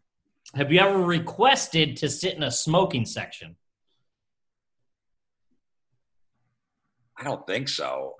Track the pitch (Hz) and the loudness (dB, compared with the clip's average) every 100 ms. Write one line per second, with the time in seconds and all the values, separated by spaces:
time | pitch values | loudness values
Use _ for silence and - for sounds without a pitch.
0 | _ _ _ _ - 131 139 180 196 190 | _ _ _ _ -8 -4 4 4 6 4
1 | 175 170 165 - 254 262 - 165 151 - | 2 0 -2 2 4 4 2 2 0 0
2 | 143 - 180 151 135 - 156 170 185 131 | -4 -2 -4 -4 -4 -2 2 2 2 0
3 | 107 107 90 - 82 85 _ _ _ _ | -4 -6 -10 -14 -18 -20 _ _ _ _
4 | _ _ _ _ _ _ _ _ _ _ | _ _ _ _ _ _ _ _ _ _
5 | _ _ _ _ _ _ _ _ _ _ | _ _ _ _ _ _ _ _ _ _
6 | _ _ _ _ _ _ _ _ _ _ | _ _ _ _ _ _ _ _ _ _
7 | _ - 139 110 - 107 135 - 67 65 | _ -10 -6 -6 -6 -6 -4 -6 -6 -6
8 | 67 | -8